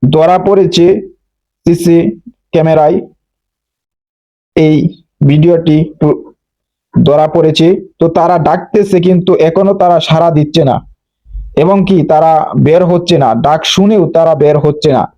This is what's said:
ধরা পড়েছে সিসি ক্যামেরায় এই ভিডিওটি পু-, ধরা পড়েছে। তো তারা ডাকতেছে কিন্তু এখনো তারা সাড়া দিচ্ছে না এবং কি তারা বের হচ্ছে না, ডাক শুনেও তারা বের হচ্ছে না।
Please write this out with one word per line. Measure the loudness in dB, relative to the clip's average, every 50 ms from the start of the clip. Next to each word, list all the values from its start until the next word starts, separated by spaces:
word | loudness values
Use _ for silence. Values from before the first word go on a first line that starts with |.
| -2
ধরা | 0 0 2 2 2 2 0
পড়েছে | 0 0 0 0 0 0 0 0 2 2 2 0 -4 -12 -20 _ _ _ _ _ _ _ _ _ _
সিসি | -2 -2 0 0 2 2 2 0 -2 -6 -8 _ -20 -20 _ _ _ -2
ক্যামেরায় | -2 0 2 0 2 2 0 0 -2 -6 -10 _ _ _ _ _ _ _ _ _ _ _ _ _ _ _ _ _ _ _ _ _ _ _ _ _ _ _ _ _
এই | 0 0 2 2 0 -2 -4 -10 -16 _ _ _ _ 0
ভিডিওটি | 0 2 2 2 2 2 0 0 0 0 0 0 -4 -6 _
পু-, | -2 -2 -2 -2 -6 -18 _ _ _ _ _ _ _ _ _ _ _ _ _ 0 0
ধরা | 2 2 2 0 0
পড়েছে। | 0 0 0 0 0 0 2 0 0 0 -4 -14 _ _
তো | -2 -2
তারা | 0 0 0 0 0 0
ডাকতেছে | 0 0 -2 -2 -4 -4 -2 -2 -2 0 0 0
কিন্তু | 0 2 0 0 0 0 0
এখনো | 0 0 0 0 0 0 0 0
তারা | 0 2 2 2 0
সাড়া | 0 0 -2 0 0 0
দিচ্ছে | 0 0 -2 0 0 0 0
না | 0 0 -2 -6 -10 -20 _ _ _ _ _ _ _ -16 -16 -14 -8 -4
এবং | -2 0 0 0 0 0
কি | 0 0 0 0
তারা | 0 0 0 2 2 0 0 -2 -4 -4 -2 0
বের | 2 2 2 2
হচ্ছে | 2 0 -2 -2 -2 -2 0
না, | 0 0 -2
ডাক | -2 -2 -2 -2 -2 -2
শুনেও | -4 -2 0 0 2 2 0 0 0
তারা | 0 0 0 0 0
বের | 0 0 0 0 0
হচ্ছে | 0 -2 -4 -2 -2 0 0
না। | 0 -2 -4 _